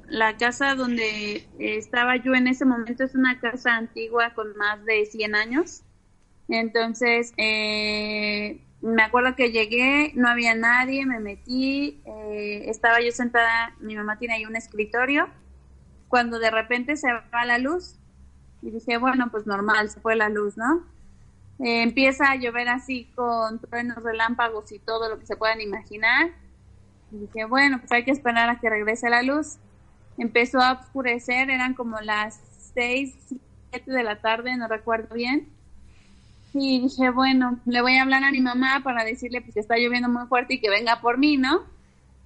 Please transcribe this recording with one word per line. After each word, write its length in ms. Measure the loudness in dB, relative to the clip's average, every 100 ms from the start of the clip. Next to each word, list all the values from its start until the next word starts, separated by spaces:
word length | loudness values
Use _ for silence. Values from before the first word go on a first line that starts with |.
| -8
la 280 | 0 0 2
casa 360 | -2 0 0
donde 720 | 0 -2 -2 -2 -4 -6 -6 -10 -8
estaba 580 | -6 -4 -4 0 2 2
yo 180 | 4
en 120 | 4 4
ese 160 | 2
momento 400 | 2 2 -2 -4
es 100 | -2
una 240 | 2 2 2
casa 360 | -4 -2 0 0
antigua 560 | -2 -8 -4 0 0
con 220 | -2 -8 -4
más 260 | -4 -2
de 200 | 0 0 0
cien 280 | -2 -2
años. 480 | -2 0 0 -2 -6 -20 _ _ _ _ _ -4
Entonces, 840 | -2 0 0 -2 0 2 2 0 -2
eh, 1200 | 0 0 -2 -2 -2 -2 -2 -2 -2 -2 -4 -10 -18 -10
me 220 | -2 2
acuerdo 320 | 4 4 2 2
que 140 | 0
llegué, 600 | 0 0 2 2 2 2
no 140 | 2 2
había 260 | 2 2
nadie, 500 | 2 2 2 2 -2
me 160 | -2 -4
metí, 800 | -8 -12 -8 -2 -2 -2 -4 -8 -16
eh, 580 | -14 -10 -8 -6 -8 -8
estaba 320 | 0 2 4
yo 80 | 2
sentada, 640 | -2 0 2 2 0 -4 -8
mi 160 | -10 -8
mamá 220 | -6 -6
tiene 160 | -6
ahí 100 | -6 -6
un 100 | -10
escritorio, 720 | -8 -6 -4 -2 0 2 0 -4 -20 -20 -20 -20 -20 -20 -2
cuando 300 | 0 0 0
de 120 | 0
repente 460 | 0 0 -2 -2 -2
se 120 | -2 -2 -4
va 120 | -4
la 140 | 0 0
luz 380 | 0 -4 -6 -18 -20 -20 -20 -20 -20 -16
y 80 | -12
dije, 260 | -8 -2 0
bueno, 300 | 2 2 0
pues 160 | -2 -4
normal, 440 | -2 0 2 0
se 100 | -4
fue 160 | 0 2
la 120 | 2
luz, 280 | 0 -4 -2
¿no? 260 | 0 0 -2 -20 -20 -20 -20 -20 -20 -6
Eh, 220 | -2 2
empieza 480 | 0 4 2 4 2
a 40 | 2
llover 320 | -2 -2 -2
así 420 | -2 -4 -10 -10
con 460 | -6 -2 -2 -2 -6
truenos, 420 | -8 -6 -6 -6
relámpagos 680 | -6 -2 -2 0 -2 -2 -12
y 80 | -12
todo 280 | -6 -4 -4
lo 100 | -6
que 60 | -8
se 100 | -2
puedan 240 | 0 -2
imaginar. 680 | -4 -8 -10 -2 2 2 2 -2 -20 -20 -20 -20 -20 -20 -18
Y 60 | -14
dije, 260 | -10 -8
bueno, 340 | -2 2 4 2
pues 140 | 0
hay 120 | 0
que 60 | 2
esperar 400 | 0 2 2 2
a 80 | 2
que 100 | 0
regrese 400 | 0 0 0 2
la 140 | 2
luz. 360 | 2 0 -4 -10 -20 -20 -20 -20 -18 -8
Empezó 420 | 0 2 2 4
a 120 | 4
oscurecer, 800 | 2 -4 -6 -2 -2 -2 -2 0
eran 240 | 0 -2
como 260 | -2 -6 -6
las 400 | -4 -2 -4 -8 -20 -20 -8
seis, 400 | -2 0 0 -2 -8 -14 -14 -14 -20 -14
siete 200 | -12 -4
de 100 | -2
la 180 | -2 -2
tarde, 360 | 0 0 -2 -4
no 100 | -4
recuerdo 480 | -4 -2 -2 -2
bien. 340 | -4 0 -2 -2 -16 -20 -20 -20 -20 -20 -20 -20 -20 -8
Y 260 | -2 0 2
dije, 300 | 0 2 0
bueno, 500 | 4 4 4 2 -2 -2
le 160 | 2
voy 140 | 4 4
a 40 |
hablar 220 | 4 4
a 80 | 2
mi 80 | 2
mamá 400 | 2 2 2 0
para 220 | 0 -2
decirle, 360 | -2 -4 -6 -8
pues, 140 | -6
que 60 | -6
está 160 | 0 2
lloviendo 320 | 2 0 0
muy 180 | -2 0
fuerte 280 | 0 0
y 60 | 0
que 100 | 2
venga 300 | 2 2 2
por 180 | 2 4
mí, 180 | 4 4
¿no? 240 | 2 2 -2 -20 _ _ _ -20